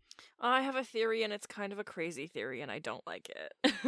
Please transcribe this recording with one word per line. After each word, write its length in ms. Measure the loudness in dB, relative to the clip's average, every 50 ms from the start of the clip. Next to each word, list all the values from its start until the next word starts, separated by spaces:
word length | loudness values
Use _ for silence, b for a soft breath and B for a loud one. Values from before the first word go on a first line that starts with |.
| b b b b b b b b
I 220 | 2 4 6 6
have 140 | 4 4 2
a 80 | 0 0
theory, 380 | 0 2 2 4 4 4 2
and 100 | 2 0
it's 140 | 0 -4 -6
kind 260 | -8 -6 -4 -4 -4
of 60 | -4 -6
a 60 | -6
crazy 420 | -6 -4 -2 -2 -2 -2 -4 -6
theory, 340 | -6 -4 -4 -4 -2 -2 -4
and 100 | -4 -4
I 100 | -6 -4
don't 260 | -4 -4 -4 -4 -6
like 240 | -8 -8 -8 -8 -10
it. 440 | -10 -8 -10 -10 -2 _ 4 4 4 4 0